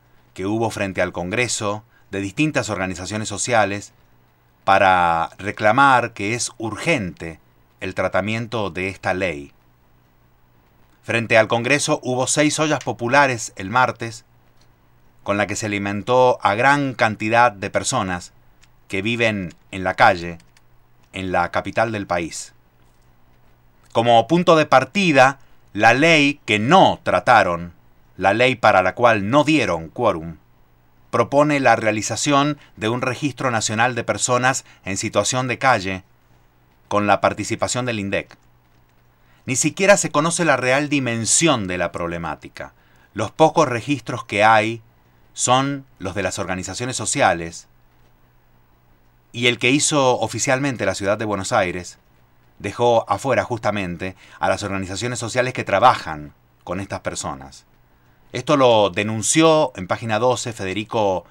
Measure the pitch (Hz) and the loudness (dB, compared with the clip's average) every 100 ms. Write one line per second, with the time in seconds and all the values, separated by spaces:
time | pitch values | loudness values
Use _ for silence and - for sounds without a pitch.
0 | _ _ _ - 95 110 113 107 98 92 | _ _ _ -8 -4 -2 -2 -4 -4 -2
1 | 90 90 87 110 120 - 104 104 - _ | -4 -4 -6 -4 -4 -4 -4 -6 -10 _
2 | _ 98 98 - 156 143 107 95 92 90 | _ -8 -6 -2 -2 -2 -4 -4 -6 -8
3 | 92 107 104 101 - 117 101 101 - _ | -8 -8 -8 -8 0 2 0 -2 -10 _
4 | _ _ _ _ _ _ - 98 98 92 | _ _ _ _ _ _ 2 6 6 4
5 | 87 82 80 - 98 - 110 120 139 127 | 4 0 -2 -6 -10 0 2 4 6 4
6 | 117 - 101 120 - - 113 107 160 151 | 2 -4 -4 -4 -6 -8 -8 -6 -2 -2
7 | 92 82 82 80 _ _ _ _ 95 92 | -4 -8 -12 -14 _ _ _ _ -8 -4
8 | 95 92 98 113 117 120 98 85 95 98 | -2 -2 -2 -4 -6 -6 -6 -6 -8 -6
9 | 101 92 95 73 71 _ _ _ _ _ | -4 -2 -4 -6 -12 _ _ _ _ _
10 | _ _ _ _ _ _ _ _ _ _ | _ _ _ _ _ _ _ _ _ _
11 | - 113 110 113 110 117 117 143 - 151 | -6 -4 2 2 4 0 0 -2 0 -4
12 | 127 123 123 - 147 147 156 143 - 110 | -2 -4 -2 0 0 0 -2 -4 -6 -6
13 | 117 139 139 120 - - 95 120 123 110 | 0 4 4 0 -8 -12 -4 0 0 -2
14 | 117 113 - _ _ _ _ _ _ _ | -12 -14 -20 _ _ _ _ _ _ _
15 | _ _ - 101 98 101 110 104 101 101 | _ _ -4 -2 -2 -4 -6 -4 -4 -6
16 | 98 127 127 120 101 104 135 143 139 120 | 0 4 4 2 0 2 2 2 0 -2
17 | 113 101 110 113 120 101 98 101 101 127 | -2 -2 0 4 4 2 -4 -4 -2 -2
18 | 98 90 - _ _ _ _ _ _ 98 | -4 -6 -10 _ _ _ _ _ _ -6
19 | 104 117 117 104 87 - _ 98 92 92 | -4 -2 -2 -2 -6 -12 _ -6 -4 4
20 | 123 87 85 87 - _ _ _ _ _ | 4 4 -4 -12 -18 _ _ _ _ _
21 | _ 95 92 90 87 98 98 95 113 107 | _ -10 -4 -2 -2 -4 -4 -2 -2 -4
22 | 95 101 87 - - _ _ _ _ _ | -4 -4 -4 -10 -16 _ _ _ _ _
23 | _ _ _ _ _ _ _ _ _ 117 | _ _ _ _ _ _ _ _ _ 0
24 | 117 117 110 170 180 160 147 135 131 196 | 4 4 4 2 4 4 4 2 2 0
25 | 185 139 131 135 - - _ 98 110 120 | 2 6 4 2 -10 -20 _ 2 4 4
26 | 160 160 143 143 - 104 110 185 135 87 | 4 4 2 -2 -2 0 4 6 6 2
27 | - 92 - 117 90 85 85 - _ _ | -2 0 4 4 4 0 -6 -16 _ _
28 | _ - 92 110 123 127 113 98 92 92 | _ -2 0 2 2 2 4 4 2 4
29 | 117 110 98 139 143 156 104 85 80 - | 4 4 2 2 4 2 0 -2 -6 -2
30 | 117 87 85 80 _ _ _ _ _ _ | -2 0 -6 -14 _ _ _ _ _ _
31 | _ 117 117 139 147 147 127 113 110 107 | _ -2 2 2 2 2 2 2 2 -2
32 | 101 110 147 143 143 147 - - 107 123 | -4 -4 0 2 2 -4 -12 -6 -4 -2
33 | 131 120 147 - 135 113 104 110 120 120 | -4 -4 -6 -4 -2 -2 -2 0 0 0
34 | 113 101 - 123 127 131 - - - 98 | -4 -2 0 0 0 -2 -6 -14 -8 -6
35 | 110 104 101 127 127 113 135 117 92 95 | -2 -2 0 -2 -4 0 2 2 0 -8
36 | - _ _ _ _ _ _ _ _ 104 | -12 _ _ _ _ _ _ _ _ -2
37 | 104 98 101 92 101 110 98 127 123 113 | 2 2 2 -2 -6 -4 -4 -4 -4 -6
38 | 98 95 - - _ _ _ _ _ _ | -4 -6 -6 -16 _ _ _ _ _ _
39 | _ _ _ _ - 135 156 - 190 202 | _ _ _ _ -6 -2 -2 2 4 4
40 | - 147 160 165 165 131 127 135 147 147 | 2 0 0 0 0 2 2 0 0 -2
41 | 127 117 110 - 165 131 92 90 85 85 | -2 -4 0 2 2 0 -2 -4 -4 -4
42 | 85 85 82 73 - - 71 - _ _ | -6 -6 -8 -10 -14 -18 -18 -20 _ _
43 | _ 98 107 - 160 160 147 120 123 139 | _ -8 -8 2 2 4 0 -2 -4 -6
44 | - 123 - 101 107 110 107 113 - _ | -6 -12 -6 2 6 6 2 -4 -14 _
45 | _ _ _ - - 127 139 139 135 _ | _ _ _ -6 0 0 0 -6 -12 _
46 | 92 92 92 - 90 90 90 92 123 123 | -8 -6 -6 -6 -6 -8 -8 -10 -8 -6
47 | 110 139 113 85 82 - - _ _ _ | -6 0 2 0 -6 -14 -20 _ _ _
48 | _ _ _ _ _ _ _ _ _ _ | _ _ _ _ _ _ _ _ _ _
49 | _ _ _ 117 120 120 123 143 - 151 | _ _ _ -2 0 2 2 2 2 2
50 | 131 120 113 113 143 131 143 117 98 92 | 2 2 -2 -4 -2 0 -2 -2 -2 -2
51 | 98 107 113 98 95 117 92 90 87 - | -2 -2 -2 -4 -2 0 0 -4 -12 -18
52 | _ _ _ _ _ _ 98 - 120 113 | _ _ _ _ _ _ -10 -2 2 2
53 | - 98 135 113 95 117 120 104 92 85 | 0 -4 0 -2 -2 -4 -4 -4 -6 -6
54 | 92 - - - 92 95 98 98 92 95 | -10 -12 -20 -4 -2 -2 -4 -6 -6 -8
55 | 123 123 113 127 127 127 110 95 120 113 | -8 -6 -4 -2 -2 -4 0 4 6 4
56 | - 76 73 - _ _ - 90 98 98 | -2 -10 -12 -20 _ _ -10 -8 -8 -8
57 | - 87 92 69 - - _ _ _ _ | -8 -8 -8 -12 -16 -20 _ _ _ _
58 | _ _ _ - 127 147 127 113 98 90 | _ _ _ -8 0 4 6 6 4 0
59 | 107 110 104 156 160 156 151 - 90 113 | -4 -4 0 4 4 4 0 -4 -8 -6
60 | 110 107 123 123 123 110 95 95 107 117 | -4 0 0 -2 -6 -8 -6 -6 -4 -2
61 | 101 92 - | 0 -2 -6